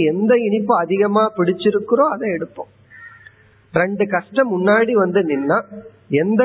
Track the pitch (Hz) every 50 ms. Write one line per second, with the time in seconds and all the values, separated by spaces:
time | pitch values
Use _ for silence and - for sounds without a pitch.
0 | 165 151 156 185 208 226 247 240 226 208 202 226 208 202 240 180 170 165 185 196
1 | 208 208 202 214 220 220 214 - 175 170 190 - - 214 202 208 208 - 240 254
2 | 285 311 311 294 262 214 180 160 165 - - - - - _ _ _ _ - -
3 | - - - - - - - _ _ _ _ _ _ _ - 165 175 190 202 196
4 | 208 202 196 175 - - 202 247 269 247 196 180 185 196 208 220 233 226 247 214
5 | 190 180 175 202 185 160 147 135 139 143 165 226 - - - - - - - _
6 | _ - 147 143 160 196 220 220